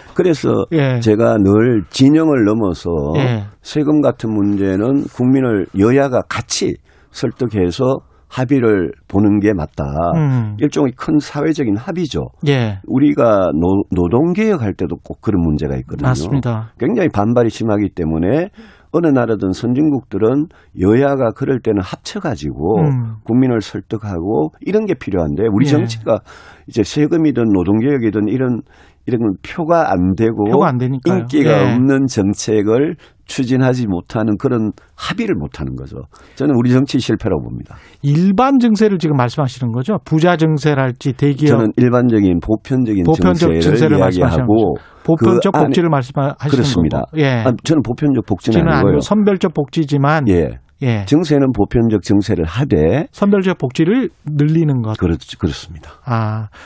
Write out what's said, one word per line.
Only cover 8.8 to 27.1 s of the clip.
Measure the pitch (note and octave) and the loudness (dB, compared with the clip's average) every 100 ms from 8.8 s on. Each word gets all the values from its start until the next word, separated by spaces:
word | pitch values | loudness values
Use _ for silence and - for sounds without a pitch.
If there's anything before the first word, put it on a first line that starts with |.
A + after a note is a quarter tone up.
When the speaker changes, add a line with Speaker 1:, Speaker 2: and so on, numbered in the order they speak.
| E2+ - - | 0 -6 -6
Speaker 1:
보는 | G2 G#2 G#2 | 0 2 4
게 | G2+ | 2
맞다. | G2 D2+ - C#2+ C#2+ E3+ E3 | 0 -4 -6 -6 -2 -2 0
Speaker 2:
음. | D3 B2+ A2 G#2 | 0 0 -2 -4
Speaker 1:
일종의 | C#3+ - C#3 A#2 | -4 0 -2 -4
큰 | - D3+ | -2 -2
사회적인 | - D3 D3+ D#3 B2 G2+ | -2 -4 -4 -2 -2 -2
합의죠. | A#2+ F3 D#3+ E2 C2 - D3 | -4 -6 -4 -6 -8 -6 -2
Speaker 2:
예. | C3+ A2+ F#2+ - | 0 0 -4 -4
Speaker 1:
우리가 | B2+ C#3+ - A#2 G2+ F2+ | 0 2 2 2 4 2
노-, | D2 E2+ G2 - | 0 2 0 0
노동개혁할 | F2+ F2 A2+ E3+ F3+ A3 F#3+ G#2+ | 0 2 2 0 0 0 0 -2
때도 | F2 F2 E2+ | -4 -6 -6
꼭 | - D#2 | -12 -10
그런 | - G2 | -2 0
문제가 | E2 D2+ D2 C2+ | 2 0 -2 -6
있거든요. | B1+ - C3 | -8 -6 -2
Speaker 2:
맞습니다. | A#2+ E2+ C#3 B2 A2 A2+ - | -2 -2 -4 -2 -6 -8 -6
Speaker 1:
굉장히 | C3 A3+ E3 | -4 0 -2
반발이 | G2+ G#2 B2 A#2 | 0 0 2 0
심하기 | - A2+ G#2 G2 - | -2 -2 0 -2 -4
때문에 | D#2+ D#2+ F2 C#3 F#3 - A3+ - _ | -4 -2 0 0 -2 -10 -20 -20 _
어느 | D#3+ E3+ | 0 2
나라든 | C3+ A2+ G#2+ G2 | 2 0 -2 -2
선진국들은 | F#2 A2+ B2 D#3 C#3 - G2 A2 C#3 D#3+ _ _ - | -4 -2 0 0 0 -4 -2 0 0 -4 _ _ -2
여야가 | F#2 A#2 C#3 C#3 A#2+ | 2 4 2 0 -2
그럴 | G#2+ C#3 C3 | -2 -4 -2
때는 | - G#2 | 0 -2
합쳐가지고 | F#2 - - G#3 E3+ G2 D2 B1+ D#2+ C#3 | -2 -10 -12 -8 -6 -6 -8 -4 -2 2
Speaker 2:
음. | D#3 C3 A2+ A2 - | 2 0 -4 -8 -2
Speaker 1:
국민을 | A#2 C3 A#2 | 2 2 0
설득하고 | - - - A2 G#2+ F2+ F2+ A#2 D#3 - | -4 -10 -8 -8 -6 -6 -4 -2 -2 -6
이런 | - G#3 G#3+ | -2 -2 -2
게 | D3 | -6
필요한데 | - F#2 D#2+ D2 A2+ | -4 -2 -2 -2 0
우리 | G2+ D#3 | 2 2
Speaker 2:
예. | |
Speaker 1:
정치가 | D3 A#2+ A2+ - A2 - - - - - | 2 0 -6 -2 -2 -4 -20 -20 -20 -8
이제 | A#2 | -4
세금이든 | G2+ - D3 | -2 0 0